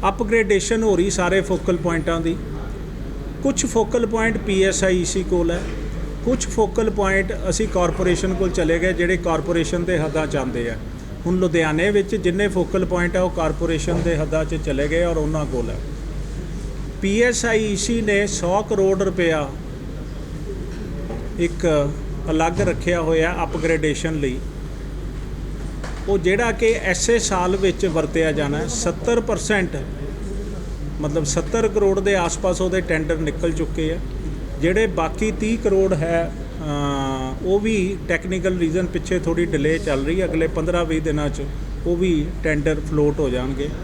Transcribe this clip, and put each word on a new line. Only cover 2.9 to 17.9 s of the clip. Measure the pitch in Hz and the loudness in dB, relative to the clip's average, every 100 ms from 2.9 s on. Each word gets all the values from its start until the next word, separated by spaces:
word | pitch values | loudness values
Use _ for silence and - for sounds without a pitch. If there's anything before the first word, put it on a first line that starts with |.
| - - - - - | -8 -8 -6 -8 -2
ਕੁਛ | 277 269 254 | -2 0 0
ਫੋਕਲ | 226 220 240 233 | 2 2 2 2
ਪੁਆਇੰਟ | 220 226 214 | 2 2 0
ਪੀ | - 190 | 0 4
ਐਸ | 190 185 | 4 4
ਆਈ | 190 180 | 2 2
ਈ | |
ਸੀ | 165 190 | 2 -2
ਕੋਲ | 175 180 170 | 0 2 2
ਹੈ, | 170 - - - - - - | 0 -4 -6 -6 -6 -6 -4
ਕੁਛ | - 254 - | 0 0 0
ਫੋਕਲ | - 208 180 220 | 0 0 2 0
ਪੁਆਇੰਟ | 208 196 190 185 - 185 | 2 2 2 0 -2 -2
ਅਸੀਂ | - 220 | 0 0
ਕਾਰਪੋਰੇਸ਼ਨ | 185 175 160 185 170 190 | 2 0 2 2 2 2
ਕੋਲ | 185 185 | 0 0
ਚਲੇ | 170 160 165 | 2 2 2
ਗਏ | 180 | 2
ਜਿਹੜੇ | 170 175 185 | 2 2 2
ਕਾਰਪੋਰੇਸ਼ਨ | 175 160 151 170 151 180 | 2 0 0 0 2 0
ਦੇ | 175 175 | 0 0
ਹੱਦਾਂ | 156 151 151 | 0 0 0
'ਚ | 147 | 0
ਆਉਂਦੇ | 127 120 117 | -2 -2 -2
ਆ। | 110 - - - - 170 | -4 -8 -10 -10 -6 0
ਹੁਣ | 185 | 2
ਲੁਧਿਆਣੇ | 185 165 160 151 190 | 4 4 2 4 4
ਵਿੱਚ | 208 190 220 | 2 2 0
ਜਿੰਨੇ | 180 175 208 | 0 2 2
ਫੋਕਲ | 190 175 190 | 2 0 2
ਪੁਆਇੰਟ | 175 180 175 180 | 0 2 2 2
ਆ | |
ਉਹ | 180 | 0
ਕਾਰਪੋਰੇਸ਼ਨ | 180 160 151 165 160 143 170 | 2 -2 0 0 0 0 0
ਦੇ | 165 160 | 2 2
ਹੱਦਾਂ | 156 160 | 2 0
'ਚ | 151 | 0
ਚਲੇ | 160 156 135 143 | -2 -2 0 2
ਗਏ | 160 | 2
ਔਰ | 175 160 | 2 2
ਉਹਨਾਂ | 151 156 147 | 0 0 -2
ਕੋਲ | 127 113 | -2 -2
ਹੈ। | 107 - - - - - - - - - - - - | -4 -6 -6 -6 -6 -6 -6 -6 -6 -6 -6 -8 -2
ਪੀ | 196 202 | 0 4
ਐਸ | 240 240 | 4 2
ਆਈ | 240 220 214 | 2 2 2
ਈ | 196 | 0
ਸੀ | - | 0